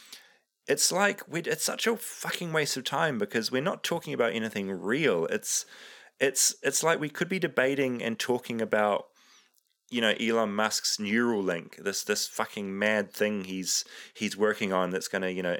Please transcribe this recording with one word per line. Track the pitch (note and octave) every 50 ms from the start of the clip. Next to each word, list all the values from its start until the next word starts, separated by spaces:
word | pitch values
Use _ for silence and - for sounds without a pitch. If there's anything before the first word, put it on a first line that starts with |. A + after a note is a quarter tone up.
| - - - - - - _ _ _ _ _ _ _ -
it's | D3 D3+ - -
like, | E3 F3+ G3+ G3+ G3 - - -
we, | C#3+ E3
it's | E3 - E3 D#3+ -
such | - - - - A3+
a | A#3
fucking | G#3+ - - - - - E3+ D#3+ - F3+ E3+ D#3+
waste | D#3+ D3 C#3 - C#3
of | B2
time, | - - C#3 E3 D#3+ C#3 A2+
because | G#2+ G#2 - A#2 A2 G#2+
we're | B2 B2+
not | C#3+ F#3 G3+ - -
talking | - E3+ E3+ - D#3+ C#3
about | B2 B2 A2+ -
anything | A2+ A2 A2+ G#2+ G#2+ G2 F#2+
real. | G2 F2 E2 F#2+ A#2 D3 E3 C3 G2 E2+ E2 D2+
It's, | - - - - - - - - - - - - - - - - _ _
it's, | C3+ C3+ C3 - - - - -
it's | - C3+ C3+ - -
like | D#3+ E3 D#3+
we | D3+ D3
could | - - F3 E3+
be | F#3+ F#3
debating | E3 E3 C#3 - B2+ C3 C#3 C#3 C#3 C3 B2 A#2+ -
and | A#2 A2+ A2
talking | - - B2 B2 - - A#2+ A2+
about, | A2 G#2+ A2 G#2+ G#2+ G#2 G2+ - - - _ _ _ _ - - _ _ _ _ _ _ _ _ _ _
you | B2 A#2+
know, | A2+ A2 G2+ -
Elon | A#2 A2+ A2+ A2+ A2+ G#2 G2+
Musk's | G#2 G#2+ G#2+ G#2 - - - - -
Neuralink, | G#2+ G2+ G#2 A#2 A#2+ A#2+ A#2 G#2 F#2+ F2+ F2 E2+ - C#2+ - -
this, | - G2 G2 - -
this | - G#2 G2+ - -
fucking | - - A2 - - A2 G#2 G2 F#2+ G2
mad | G#2 G#2+ G#2+ G#2+ G2+ F2+
thing | - - G#2 G#2+ G#2+ G2+ F#2+
he's, | F#2 F#2+ F#2+ F#2 F2 - - - - - - - - _
he's | - A2 G#2 G2 F#2+
working | G#2+ G#2+ G#2 - A2+ G2
on | F#2+ F#2 F#2 F2+
that's | F#2 F#2 - -
gonna, | - G2 F#2+ F#2
you | F#2 F#2
know, | F#2 F2+ F2 -